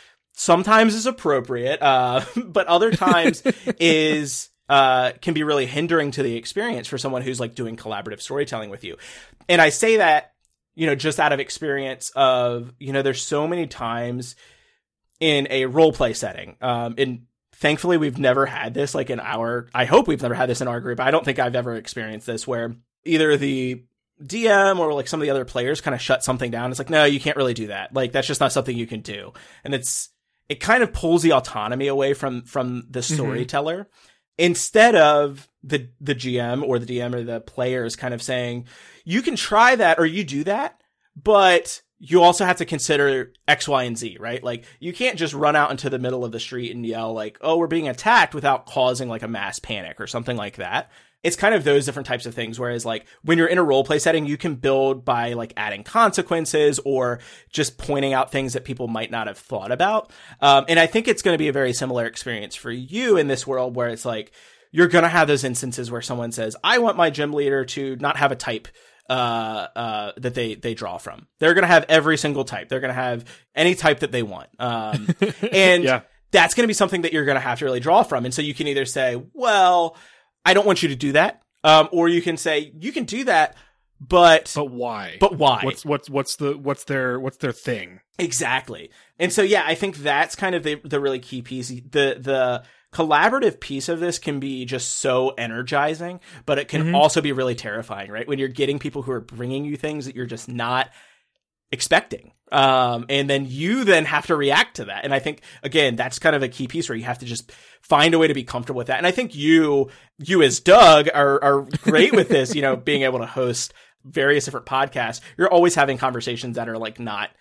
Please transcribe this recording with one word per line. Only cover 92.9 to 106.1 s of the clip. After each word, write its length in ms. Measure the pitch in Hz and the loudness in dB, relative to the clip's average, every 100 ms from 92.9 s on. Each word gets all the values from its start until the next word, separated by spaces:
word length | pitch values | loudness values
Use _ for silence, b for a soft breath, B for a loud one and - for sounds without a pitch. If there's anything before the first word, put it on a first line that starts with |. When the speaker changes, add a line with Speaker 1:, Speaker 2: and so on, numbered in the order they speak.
Speaker 1:
collaborative 640 | - 160 147 202 269 233 - | -4 2 4 4 2 0 -2
piece 300 | - 135 135 | -8 -8 -4
of 100 | 165 | -4
this 200 | 175 170 | -4 -4
can 200 | - 143 | -6 -6
be 240 | 139 131 | -6 -8
just 360 | 123 127 - - | -8 -8 -6 -4
so 300 | 135 127 131 | 0 2 0
energizing, 880 | - 117 117 123 143 151 156 170 180 B 135 - | -2 -8 -8 -4 -2 -2 -4 -10 -14 B -10 -4
but 120 | 139 | -2
it 80 | 135 | -2
can 140 | 156 | -2
Speaker 2:
Mm-hmm. 120 | 160 143 | 0 4
Speaker 1:
also 240 | 151 165 | 4 4
be 120 | 147 | 0
really 220 | 131 127 120 | -2 -2 -4
terrifying, 540 | 113 107 113 101 98 | -8 -10 -10 -10 -10
right? 140 | 107 123 | -10 -6
When 120 | 139 | -4
you're 80 | 135 | -4
getting 320 | 123 135 143 | -2 -2 -2
people 220 | 147 143 | -6 -8
who 100 | 127 | -8
are 80 | 123 | -8
bringing 460 | 120 117 123 135 147 | -10 -10 -8 -6 -8
you 100 | 147 | -8
things 300 | 151 151 131 | -8 -8 -10
that 100 | 123 | -10
you're 100 | 120 | -10
just 220 | 117 - | -12 -10
not 440 | 120 117 127 135 b b b b _ _ _ - | -6 -2 -2 -4 b b b b _ _ _ -12
expecting. 600 | - - 165 - - - _ - | -6 2 2 2 -12 -16 _ -2
Um, 540 | 143 135 131 123 120 120 | 2 4 4 2 -2 -2
and 200 | 139 139 | -2 0
then 160 | 139 135 | -2 -4
you 340 | 131 170 247 | -6 -2 0
then 220 | 208 170 156 | 4 4 2
have 220 | - - | -2 0
to 80 | 156 | 0
react 420 | 139 143 - - | 2 2 2 -4
to 80 | 101 | -12
that. 180 | 98 | -8
And 100 | 139 | -2
I 60 | 135 | -2
think, 220 | 151 147 B B | -2 -10 B B
again, 320 | 143 156 139 117 | -2 2 2 0
that's 240 | 123 | -4